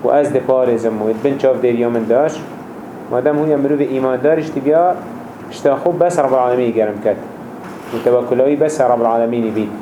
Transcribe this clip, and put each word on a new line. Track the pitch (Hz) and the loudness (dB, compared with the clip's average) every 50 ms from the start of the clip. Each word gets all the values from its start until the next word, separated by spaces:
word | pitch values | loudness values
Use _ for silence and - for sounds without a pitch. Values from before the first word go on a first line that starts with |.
| - | 2
و | 120 | 4
از | 127 143 147 143 139 | 4 4 2 2 0
ده | 131 | -2
پارزم | 123 - 131 127 127 123 117 113 110 113 110 107 | 0 2 2 2 2 2 0 0 0 -2 -2 0
و | 107 107 110 110 - | -2 -2 -2 0 0
بن | 143 139 | -2 0
چاف | 139 - 135 127 117 | 2 2 2 2 4
دريا | 120 123 120 117 120 117 | 2 0 2 2 0 0
من | 117 117 113 107 | 0 -2 0 2
داش. | 117 131 147 156 - - - - - - - - - - - - - - - - | 2 2 2 0 -2 -6 -12 -14 -14 -16 -16 -16 -16 -16 -16 -14 -14 -14 -10 -4
ما | 117 123 | -4 0
دام | 127 147 147 | 0 0 0
هو | 147 151 156 151 | 2 2 2 2
مروف | 143 139 139 151 143 | 2 2 0 2 0
ايمان | 143 127 135 131 131 131 127 123 127 | 0 -2 0 -2 0 0 0 2 2
دارش | 147 160 160 151 156 | 2 2 2 0 -4
تبيا | - 139 131 143 151 160 175 180 180 - - - - - - - - - - - | -6 -4 0 2 4 4 4 2 0 -2 -6 -14 -14 -14 -14 -16 -16 -16 -16 -16
اشتا | - - - 143 139 | -14 0 0 0 0
خوب | 123 - 175 170 151 | 2 0 0 2 2
بس | 170 175 175 160 | 2 2 2 2
رب | 143 131 127 | 2 2 2
العالمين | 131 123 123 123 123 123 117 110 | 2 2 2 2 2 0 0 2
يقرم | 110 107 107 104 101 104 | 2 0 0 -2 -2 -2
كت. | 110 101 - - - - - - - - - - - - - - - - | -2 -2 -2 -6 -14 -16 -16 -16 -16 -16 -16 -16 -16 -16 -14 -14 -10 -8
و | 117 - | -2 0
توكلوي | 123 120 123 123 120 131 123 131 139 147 | 2 2 2 2 0 2 2 2 2 2
بس | 143 156 156 151 - | 2 0 -2 0 0
رب | 131 123 123 117 | 2 2 2 2
العالمين | 117 113 117 117 117 117 117 120 113 110 101 | 2 2 2 2 0 0 0 -2 -2 -2 -2
بيد. | 110 107 104 104 104 | -2 -4 -4 -6 -12